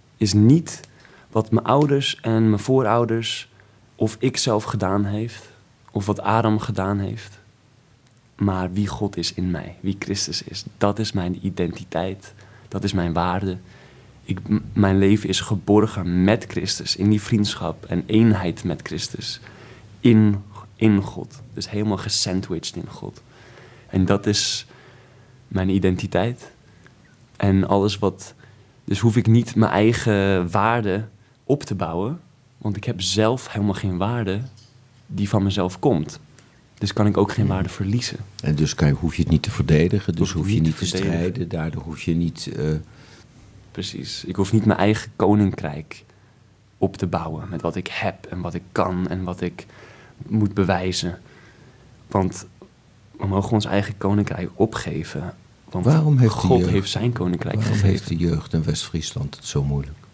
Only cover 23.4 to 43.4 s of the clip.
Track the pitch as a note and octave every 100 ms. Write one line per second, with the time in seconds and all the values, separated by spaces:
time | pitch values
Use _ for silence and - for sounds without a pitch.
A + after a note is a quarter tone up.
23.4 | - - - - - F#2+ F#2 G2+ G#2+ G#2+
24.4 | - - - - - - - - - -
25.4 | - F#2+ F#2+ F#2+ F#2 F#2 G2+ F2 A2 B2
26.4 | - - _ - - _ _ _ _ -
27.4 | G2 G2 F#2 G2 G#2 G2+ G2 - - -
28.4 | - - _ _ - G2 A#2 A2+ A2+ A#2
29.4 | A#2 - A#2 F#2 A2 B2 A#2 G2+ G2 F#2+
30.4 | F2 G2+ G#2+ A#2+ G#2 G2 A2 - _ _
31.4 | - C#3+ - F#2+ E2+ E2 G#2+ F3 - _
32.4 | _ - G#2+ G#2 B2 F2+ F#2 A2 A2 B2+
33.4 | - G#2+ G#2 G2 F#2+ F2+ G2 A#2+ G2 G2
34.4 | C3 - - _ _ _ - G2 G2 G#2
35.4 | G2 F#2+ F2+ - D3 F2+ - - - -
36.4 | - _ _ - G2+ - G#2 F#2+ G#2 -
37.4 | G2+ F#2+ F2+ - G2 A#2+ - - G2+ -
38.4 | - D2+ D#2 - D2 C#2 D#2+ - C#2 D#2+
39.4 | - - C2 D2+ F2 G2+ - E2+ F2+ D#2+
40.4 | F#2 A2+ D#2+ D2+ F2+ F#2 G2 E2 F2+ -
41.4 | E2+ E2+ D#2 - D#2+ D2+ - E2+ E2+ -
42.4 | - - D2+ D#2 - - - - - -